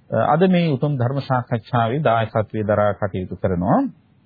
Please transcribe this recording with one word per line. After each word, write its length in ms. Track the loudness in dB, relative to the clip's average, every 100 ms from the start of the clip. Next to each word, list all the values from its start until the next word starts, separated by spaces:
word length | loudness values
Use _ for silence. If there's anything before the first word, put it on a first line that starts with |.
| _
අ, 80 | -2 0
අද 140 | 2 2
මේ 220 | 2 0
උතුම් 240 | 0 -2 -2
ධර්ම 240 | -2 -4
සාකච්ඡාවේ 800 | -2 -2 -2 -6 -2 -2 0 0
දායකත්වයේ 640 | 2 2 0 -2 -2 -4 0
දරා 260 | 2 2
කටයුතු 420 | 0 -4 -6 -8 -6
කරනවා 440 | -2 -2 2 0 0 -6 _ _